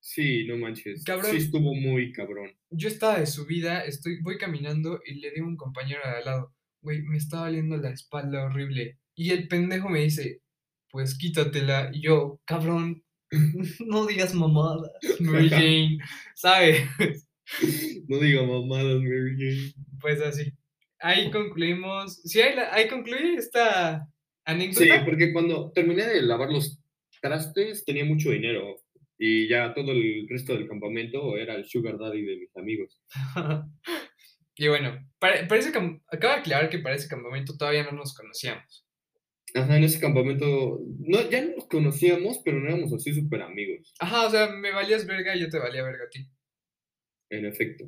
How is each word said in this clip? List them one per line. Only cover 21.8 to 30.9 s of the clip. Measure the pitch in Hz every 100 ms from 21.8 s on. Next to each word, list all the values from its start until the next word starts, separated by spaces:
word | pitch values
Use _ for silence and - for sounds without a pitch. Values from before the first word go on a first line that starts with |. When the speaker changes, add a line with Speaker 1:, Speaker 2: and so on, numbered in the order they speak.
| 185 196 196 -
Speaker 2:
Sí, | 165 196
ahí | 254 254
la, | 202
ahí | 202 220
concluye | 254 226 254 330 330
esta | 226 233 233 190 170 160 - _ _ _ -
anécdota. | 165 185 190
Speaker 1:
Sí, | 165 156 -
porque | 156 170
cuando | 165 170 160 -
terminé | - 170 175 226
de | 214
lavar | 123 117 135
los | 147 147 - _ _ _ _
trastes | 139 156 156 - 214 208 -
tenía | 143 147
mucho | 156 -
dinero | 139 117 110 101 - _ _ _ _
y | 110 110 110
ya | 120 120 120
todo | 135
el | 123 110 107 107
resto | 127 - 120
del | 107
campamento | 104 104